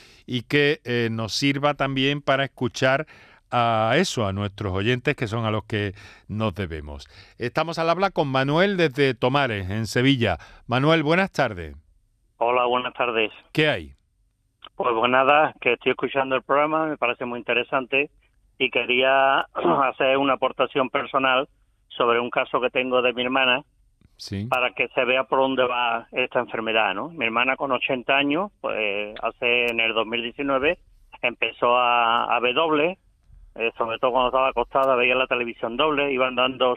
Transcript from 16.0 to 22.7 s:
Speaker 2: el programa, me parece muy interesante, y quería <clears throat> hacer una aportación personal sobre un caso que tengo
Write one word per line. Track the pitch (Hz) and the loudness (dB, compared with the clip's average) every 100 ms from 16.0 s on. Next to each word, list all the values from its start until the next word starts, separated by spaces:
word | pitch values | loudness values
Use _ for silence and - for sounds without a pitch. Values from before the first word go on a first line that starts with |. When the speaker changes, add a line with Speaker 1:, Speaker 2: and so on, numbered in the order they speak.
| 127 139 135 131 | -2 -2 -2 -2
Speaker 2:
el | |
programa, | - 135 151 156 160 | 0 0 0 0 -4
me | 143 | -4
parece | 120 120 120 | -4 -4 -6
muy | 120 | -6
interesante, | 107 120 120 139 123 135 147 _ _ _ _ - | -4 -4 -2 -4 -2 -2 -2 _ _ _ _ -6
y | 131 | -2
quería | 127 117 123 131 135 135 151 | -2 0 2 2 4 4 2
<clears throat> | - - 180 151 131 | -2 -2 0 2 0
hacer | - 135 139 | 0 0 2
una | 139 127 | 2 0
aportación | 127 - 127 147 131 | -2 -2 -2 0 -2
personal | 143 123 139 135 127 143 _ _ _ _ | -4 -4 -2 0 0 -2 _ _ _ _
sobre | - 123 117 | -2 2 2
un | 120 | 0
caso | - 127 135 | -2 -2 -2
que | |
tengo | 123 | 0